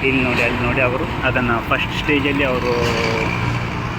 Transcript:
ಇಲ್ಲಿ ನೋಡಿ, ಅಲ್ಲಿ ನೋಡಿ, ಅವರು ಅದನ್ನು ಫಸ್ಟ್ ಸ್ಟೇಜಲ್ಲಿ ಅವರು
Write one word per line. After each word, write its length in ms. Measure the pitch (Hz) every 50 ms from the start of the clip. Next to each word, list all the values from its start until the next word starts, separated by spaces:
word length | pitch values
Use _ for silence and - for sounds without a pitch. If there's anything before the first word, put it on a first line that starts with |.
| 135 135
ಇಲ್ಲಿ 160 | 131 135 127
ನೋಡಿ, 200 | 123 123 120 120
ಅಲ್ಲಿ 200 | 120 120 120 123
ನೋಡಿ, 180 | 120 123 135
ಅವರು 400 | 131 127 123 131 - 117 - - -
ಅದನ್ನು 460 | 131 127 127 123 120 117 113 113 -
ಫಸ್ಟ್ 340 | 139 131 - - - - -
ಸ್ಟೇಜಲ್ಲಿ 400 | - 151 143 135 143 139 139 143
ಅವರು 300 | 135 127 123 120 123 120 120 120 117 117 117 117 113 113 117 117 117 120 120 117 - 58 - - - - - - - -